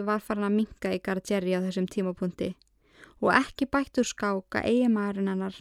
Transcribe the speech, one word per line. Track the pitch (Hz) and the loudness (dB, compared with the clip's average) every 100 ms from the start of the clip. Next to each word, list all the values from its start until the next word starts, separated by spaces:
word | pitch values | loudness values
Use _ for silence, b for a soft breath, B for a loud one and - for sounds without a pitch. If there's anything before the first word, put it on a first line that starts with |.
| 202 | 0
var | 214 | -2
farin | - 208 202 | -2 -2 2
að | 208 | 2
minnka | 220 - 190 | 2 -2 -4
í | 185 | -2
garð | - 190 - | -2 -4 0
Jerry | 202 180 185 | 0 2 0
á | |
þessum | 185 185 185 | 0 -2 -2
tímapunkti | - 185 175 180 - 190 - _ b b b b b | -2 -4 -2 -4 -2 -6 -6 _ b b b b b
og | 175 | 2
ekki | 254 269 - 262 | 4 2 -2 -2
bætt | 277 269 - | -2 -2 -2
úr | 240 | -2
skák | - 208 196 - - | -2 -4 -4 -4 -4
að | - | 0
eiginmaðurinn | 240 247 208 202 196 196 | 2 4 2 0 -2 -2
hennar | 190 190 - | -2 -4 -6